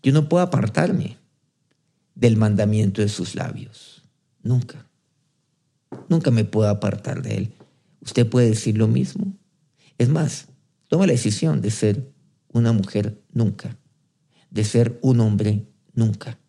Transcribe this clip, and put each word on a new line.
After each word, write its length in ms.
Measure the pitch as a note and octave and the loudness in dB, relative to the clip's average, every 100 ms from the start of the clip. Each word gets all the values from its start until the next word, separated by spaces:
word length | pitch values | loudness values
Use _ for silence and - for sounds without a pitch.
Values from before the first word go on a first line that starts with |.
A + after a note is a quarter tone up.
Yo 100 | C3 | 4
no 160 | D3 D3+ | 2 4
puedo 160 | F3 | 2
apartarme 720 | F3+ C#3+ - - F3 - - - _ _ _ _ _ _ _ _ _ | 2 0 -2 0 0 -2 -4 -10 _ _ _ _ _ _ _ _ _
del 220 | - A#2+ G#2+ | 0 2 4
mandamiento 640 | G#2+ G#2 G#2+ G#2+ G#2 G2 | 2 2 2 2 0 0
de 80 | G#2 | -2
sus 260 | G#2 F2+ | -2 -8
labios. 680 | - E2 - - - - - _ _ _ _ | -8 -8 -10 -16 -20 -20 -20 _ _ _ _
Nunca. 440 | A#2 B2 - - - _ _ _ _ _ _ _ _ _ _ - - | -2 -2 -2 -12 -20 _ _ _ _ _ _ _ _ _ _ -20 -2
Nunca 200 | E3 D#3 | 0 2
me 140 | A#2 | 0
puedo 240 | G2+ G#2+ G#2 | 0 0 0
apartar 540 | G#2 G#2 - - - | 0 -2 -6 -8 -8
de 140 | F#2 G#2+ | -6 -6
él. 140 | - - - _ _ _ | -6 -10 -20 _ _ _
¿Usted 280 | - - A#2 | -6 0 2
puede 220 | B2 A#2+ | 4 2
decir 260 | G#2+ - G#2+ | 2 0 0
lo 100 | A2 | 2
mismo? 460 | B2 C3 - G3 - _ _ _ _ _ _ | 2 -2 -4 -8 -8 _ _ _ _ _ _
Es 140 | A#2+ | 0
más, 380 | D#3+ D3+ - - _ _ _ _ | 2 -2 -6 -16 _ _ _ _
toma 180 | E3 F#3+ | 0 2
la 80 | |
decisión 480 | B2 G#2+ G#2 D#3+ C3+ | 2 0 0 0 0
de 80 | G#2 | -2
ser 420 | A2 G#2+ G2 - _ _ _ _ | 0 0 0 -6 _ _ _ _
una 200 | A#2 A#2 | 0 2
mujer 500 | A2+ F#2+ G#2 G#2 - _ | 2 0 -2 -4 -6 _
nunca, 460 | B2+ A2 G2 - - _ _ _ _ _ _ _ | -2 -2 -2 -12 -14 _ _ _ _ _ _ _
de 140 | - | -4
ser 340 | G#2+ A#2 A#2 - | 0 2 0 0
un 200 | C3 B2 | 0 2
hombre 460 | A2 G#2 G#2+ G#2 - _ _ | 2 2 0 -2 -4 _ _
nunca. 440 | - A2+ G#2+ - A#2+ | -2 0 -2 -10 -16